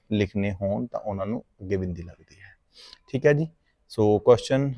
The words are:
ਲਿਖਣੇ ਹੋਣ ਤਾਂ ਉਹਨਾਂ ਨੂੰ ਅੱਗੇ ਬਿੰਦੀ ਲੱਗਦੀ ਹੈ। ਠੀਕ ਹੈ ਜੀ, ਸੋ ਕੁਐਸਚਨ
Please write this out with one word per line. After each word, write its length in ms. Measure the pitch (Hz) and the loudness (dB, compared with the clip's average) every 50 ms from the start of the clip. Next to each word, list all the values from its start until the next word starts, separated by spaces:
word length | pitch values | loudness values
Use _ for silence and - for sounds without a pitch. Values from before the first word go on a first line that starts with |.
| _ _ 107 | _ _ -2
ਲਿਖਣੇ 400 | 104 104 95 - 104 98 101 98 | -2 -2 -2 -2 -2 -2 -2 -4
ਹੋਣ 340 | 90 98 98 101 117 123 | -4 -4 -4 -4 -4 -6
ਤਾਂ 140 | 120 - - | -8 -10 -10
ਉਹਨਾਂ 260 | - 107 101 95 95 | -8 -8 -6 -6 -6
ਨੂੰ 180 | 101 113 123 - _ _ _ 98 | -6 -8 -8 -10 _ _ _ -8
ਅੱਗੇ 140 | 92 98 | -6 -4
ਬਿੰਦੀ 260 | 95 95 90 87 87 85 | -4 -4 -6 -8 -10 -12
ਲੱਗਦੀ 380 | 90 - _ 80 _ - _ | -16 -18 _ -20 _ -20 _
ਹੈ। 160 | - - - _ _ _ _ - - - - _ _ _ | -20 -20 -20 _ _ _ _ -20 -20 -20 -20 _ _ _
ਠੀਕ 180 | - 131 135 | -8 2 4
ਹੈ 60 | 147 147 | 4 4
ਜੀ, 160 | 147 160 160 - _ _ _ _ _ _ _ | 4 0 -4 -8 _ _ _ _ _ _ _
ਸੋ 300 | - - 107 104 107 101 | -2 2 4 4 4 4
ਕੁਐਸਚਨ 540 | - 123 120 110 - - 135 135 139 143 131 | 6 6 6 6 4 0 0 0 0 -2 -2